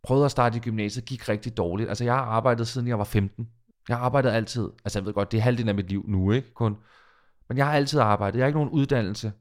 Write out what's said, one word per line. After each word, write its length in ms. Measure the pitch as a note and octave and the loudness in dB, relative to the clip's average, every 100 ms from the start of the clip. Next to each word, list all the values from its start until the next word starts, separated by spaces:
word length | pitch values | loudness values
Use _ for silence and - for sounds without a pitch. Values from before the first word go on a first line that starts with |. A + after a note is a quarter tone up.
Prøvede 220 | - C3 | 2 2
at 60 | C#3+ | 2
starte 260 | - A#2+ A#2 | 2 0 0
i 40 | |
gymnasiet, 440 | A#2 A2 G#2 B2+ | -4 -4 -4 -6
gik 240 | A#2 B2+ - | -10 -10 -4
rigtig 280 | G#2+ B2 A#2 | -4 -4 -4
dårligt. 320 | E2+ F#2+ A2+ | -2 -2 -4
Altså, 160 | G#2+ | -2
jeg 100 | A#2+ | 0
har 80 | B2+ | 0
arbejdet, 440 | A#2+ A2 C3 A#2 A2+ | 0 0 2 2 -2
siden 200 | C3 A#2+ | -4 -2
jeg 100 | A2+ | -2
var 60 | |
femten. 440 | G2+ A2 G2 - A#2 _ _ _ - | 0 0 0 -4 -12 _ _ _ -6
Jeg 80 | A#2+ | -2
har 80 | |
arbejdet 260 | B2 C#3 B2+ | 2 2 2
altid. 380 | A2+ G#2+ A#2+ G#2 - | 0 -2 -4 -4 -6
Altså, 140 | G2+ G#2 | -6 -4
jeg 80 | F#2 | -2
ved 60 | |
godt, 200 | G2+ G2 | -2 0
det 60 | A2 | 2
er 40 | |
halvdelen 260 | A#2 B2 A2 | 2 2 0
af 60 | |
mit 140 | G2+ F#2 | 0 -2
liv 160 | G2 - | -4 0
nu, 220 | G2 F#2+ | 2 4
ikke? 220 | A#2+ - | 2 0
Kun. 220 | - A2+ G#2 _ _ _ _ _ _ _ | -2 -2 -2 _ _ _ _ _ _ _
Men 100 | B2+ | 0
jeg 80 | C#3 | 2
har 60 | |
altid 260 | D3 C#3 D3 | 2 2 4
arbejdet. 380 | A2 G#2 G2+ A2+ | 4 4 0 0
Jeg 60 | |
har 40 | C3 | 0
ikke 100 | D3+ | 2
nogen 140 | C#3+ | 0
uddannelse. 600 | D#3 C#3 C3 G2+ G#2+ A2+ G#2 | 0 2 0 0 -4 -8 -10